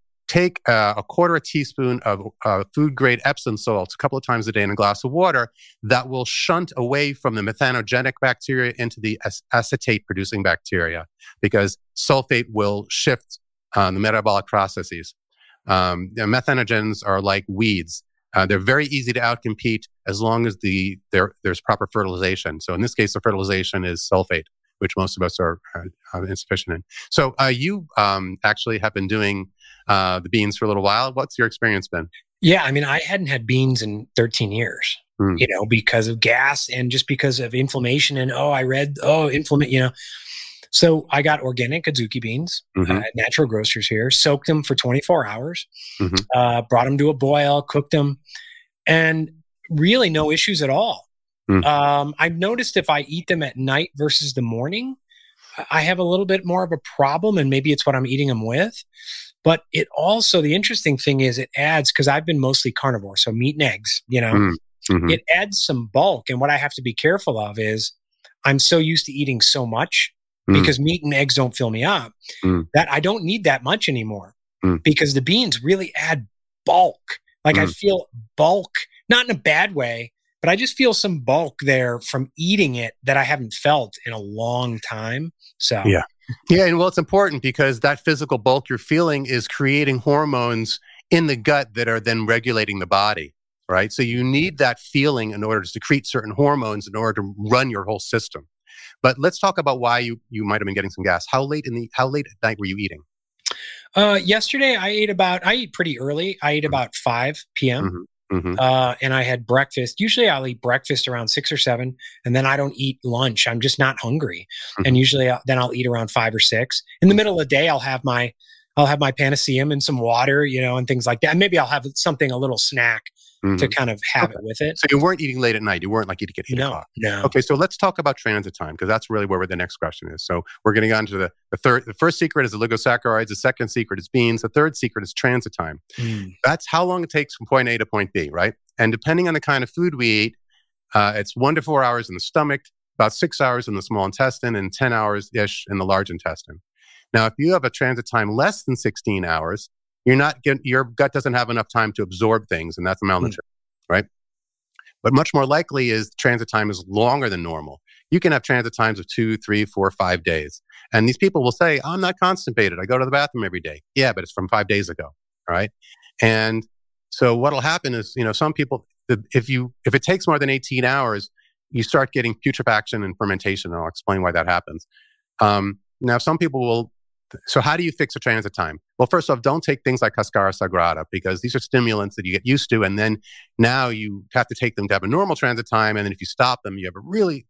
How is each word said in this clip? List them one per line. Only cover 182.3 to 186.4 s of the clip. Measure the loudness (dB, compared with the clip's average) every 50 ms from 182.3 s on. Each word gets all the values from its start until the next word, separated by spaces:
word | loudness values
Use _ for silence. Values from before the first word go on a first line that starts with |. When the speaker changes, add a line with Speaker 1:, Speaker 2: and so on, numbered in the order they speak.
Speaker 1:
get | -4 -2 0
used | 0 0 0 0 0
to, | 0 2 2
and | 2 2
then | 0 0 0 0 -2 -6 -12 -20 -20 -20 _ _
now | 2 4 4 4 2 0 -2
you | -2 -6 -6 -8 -10 -12 -12 -2 0
have | 0 0
to | 0 -2
take | -4 -4 -4 -4
them | -4 -2
to | 0 0
have | 0 0
a |
normal | 0 0 0 0 0 0
transit | 0 0 0 0 -2 -4 0
time, | 0 2 2 2 2
and | 0 -2
then | -4 -4
if | -8
you | -10
stop | -6 -2 0